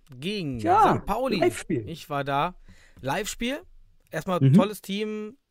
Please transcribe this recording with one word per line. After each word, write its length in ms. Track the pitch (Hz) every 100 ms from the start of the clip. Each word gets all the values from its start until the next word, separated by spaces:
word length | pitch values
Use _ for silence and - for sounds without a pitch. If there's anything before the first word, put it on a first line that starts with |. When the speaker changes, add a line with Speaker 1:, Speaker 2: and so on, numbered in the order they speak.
| - 123
Speaker 1:
gegen 440 | 170 208 151 120
Speaker 2:
Ja, 240 | 107 403
Speaker 1:
Sankt 240 | 403 151 -
Pauli. 320 | 220 262 208
Speaker 2:
Live-Spiel. 500 | 349 - - 135 107
Speaker 1:
Ich 180 | 160 -
war 120 | 143
da. 300 | 139 139 170 - - - - -
Live-Spiel. 560 | 131 170 208 - 233 302 370 - - _ _
Erstmal 280 | 160 190 175
Speaker 2:
Mhm. 120 | 135
Speaker 1:
tolles 300 | 165 202 202
Team, 540 | - 196 214 214 214 269 _